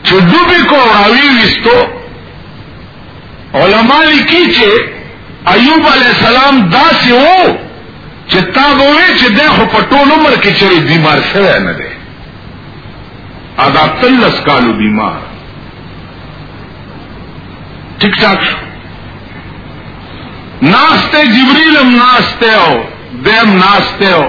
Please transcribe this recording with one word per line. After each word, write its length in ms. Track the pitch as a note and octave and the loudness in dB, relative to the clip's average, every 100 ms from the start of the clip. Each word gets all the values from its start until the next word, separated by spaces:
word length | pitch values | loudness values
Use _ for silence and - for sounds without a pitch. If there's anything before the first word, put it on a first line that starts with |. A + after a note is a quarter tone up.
چې 100 | - | 0
ډوب 360 | F#3 F3 D#4 F4 | 2 4 4 4
یې 140 | F4 C#4+ | 2 2
کو، 100 | D4 | 2
راوی 520 | A#3+ G#3+ G3+ A#3+ C#4+ | 4 2 2 2 2
ویستو. 480 | B3+ G#3 - A3 B4 - - - - - - - - - - - - - - - - - | 2 0 0 2 2 2 -6 -16 -18 -20 -20 -20 -20 -20 -20 -20 -20 -20 -20 -20 -20 -8
علما 500 | C3+ E3+ G#3+ A#3 C#4+ | 0 2 4 4 4
لیکي 520 | D#4 D4 A3+ E4+ D#4 - | 4 2 2 2 2 2
چې 120 | G#3+ A3 - - - - - - - | 2 2 -2 -12 -18 -20 -20 -8 0
ایوب 420 | G3+ B3 D#4+ D#4 | 2 4 4 2
علیہ 240 | C4 B3+ - | 2 2 2
السلام 540 | B3 B3 C#4 C4+ F#3 | 2 2 4 4 2
داسې 420 | G#3 D4 C4+ B3+ | 2 2 2 2
وو 460 | B3 D4 F#4 F4 - - - - - - - - | 4 6 4 4 0 -10 -18 -20 -20 -20 -20 -4
چې 100 | F#3 - | -2 -2
تا 200 | - C#4+ | 0 2
به 100 | C4+ | 4
وی 340 | C#4 D4 F4+ - | 2 4 2 2
چې 80 | B3 | 2
دی 180 | G#3 D#4 | 2 2
خو 180 | - A3+ | 2 2
په 160 | - | 0
ټول 300 | - C#4 C#4+ | 2 2 4
عمر 220 | D#4 D4+ A#3 | 4 2 2
کې 100 | G3+ D#3+ | 0 2
چېرې 200 | G3 F3 | 2 2
بیمار 400 | C#3 E3 D#3 D3 - | 2 2 2 0 0
شوی 260 | G3 F#3+ A2+ | 0 2 0
نه 140 | F#2+ | -2
دی. 140 | D#2+ - - - - - - - - - - - - - - - - - - | -6 -10 -14 -18 -20 -20 -20 -20 -20 -20 -20 -18 -18 -20 -20 -20 -20 -16 -2
ا، 120 | C3+ | 0
دا 180 | C#3+ D#3 - | 2 0 0
تلس 380 | B3+ C4 G3+ - C#3+ | 2 4 2 0 0
کالو 280 | C#3+ A#2+ | 0 0
بیمار. 400 | G#2 G#2+ G#2+ G#2 D#2 - - - - - - - - - - - - - - - - - - - - - - - - - - - - | 0 0 0 -2 -6 -14 -16 -18 -18 -20 -20 -20 -18 -18 -18 -20 -18 -18 -18 -18 -20 -18 -18 -18 -18 -18 -18 -18 -18 -18 -18 -18 -4
ٹھیک 140 | G#3 | -2
ٹھاک 300 | G3 G#3+ F#3+ | 0 0 0
شو. 140 | - - - - - - - - - - - - - - - - - - - - - - | -2 -6 -12 -16 -18 -18 -18 -18 -18 -18 -18 -18 -18 -18 -18 -18 -18 -18 -16 -16 -18 -2
ناستے 640 | C#3+ A#3 G#4 G#4 - D4+ D4+ | 2 4 4 2 0 2 2
جبریل 520 | A3+ C4 C#4+ D#4+ D#4 | 4 4 4 4 4
هم 180 | B3+ B3 | 4 4
ناستے 580 | A#3+ B3 G3 - A#3 | 4 4 0 0 2
او، 300 | A3 E3 B2 A2 - - | 2 2 0 -4 -14 -16
دیم 420 | A#2+ C3+ A3 A3+ | -4 0 2 2
ناستے 600 | F#3+ F#3 G3+ - - G3 | 4 4 2 0 -2 0
او. 100 | F3 | 0